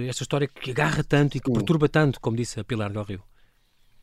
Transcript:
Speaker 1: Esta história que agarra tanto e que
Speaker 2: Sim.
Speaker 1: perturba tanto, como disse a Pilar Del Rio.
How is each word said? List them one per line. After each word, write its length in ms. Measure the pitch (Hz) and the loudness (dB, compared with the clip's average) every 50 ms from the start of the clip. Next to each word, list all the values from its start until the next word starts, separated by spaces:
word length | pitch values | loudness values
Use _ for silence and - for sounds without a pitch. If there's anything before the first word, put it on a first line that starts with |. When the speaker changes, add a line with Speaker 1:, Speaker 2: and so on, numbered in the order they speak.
| 120 | -6
Speaker 1:
Esta 160 | 127 123 - - | -6 -6 -6 -6
história 240 | - - 143 143 | -2 -2 -2 -2
que 240 | 135 - - - 135 | -2 -6 -8 -10 -6
agarra 320 | 120 151 147 156 147 147 147 | -2 0 0 2 2 0 0
tanto 340 | - - 143 147 143 - | 2 4 4 4 4 2
e 20 | 139 | -2
que 80 | - | -2
Speaker 2:
Sim. 60 | 135 123 | 0 0
Speaker 1:
perturba 340 | 113 - - 165 160 151 143 | 2 2 2 2 4 4 4
tanto, 300 | - 156 156 143 120 - | 4 4 4 2 2 0
como 160 | - 123 113 | -2 -4 -2
disse 220 | 117 120 - - - | -2 -4 -4 -6 -8
a 40 | 104 | -6
Pilar 280 | - 123 110 107 101 | -4 -4 -4 -4 -4
Del 120 | 101 107 104 | -4 -6 -6
Rio. 200 | 101 101 95 - - _ _ _ _ _ _ _ _ _ _ _ _ _ - | -6 -8 -12 -12 -16 _ _ _ _ _ _ _ _ _ _ _ _ _ -18